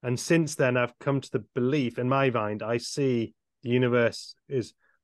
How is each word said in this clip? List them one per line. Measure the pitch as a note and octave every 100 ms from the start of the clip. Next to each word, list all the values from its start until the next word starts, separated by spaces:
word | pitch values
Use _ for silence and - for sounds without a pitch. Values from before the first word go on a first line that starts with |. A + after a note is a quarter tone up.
And | B2+ B2
since | - E3+ D#3
then, | - C3+ B2
I've | B2 _
come | - C#3
to | -
the | C3+ G#2
belief, | - B2 D3+ B2 A#2
in | B2
my | C3+ C3+
mind, | A#2+ G#2+ G#2
I | G#2+ A#2+
see | - - C#3 A#2+ A2 _ _ _
the | A#2+
universe | B2 B2+ A#2+ A#2 - - - _
is, | C#3 G#2 _ _ _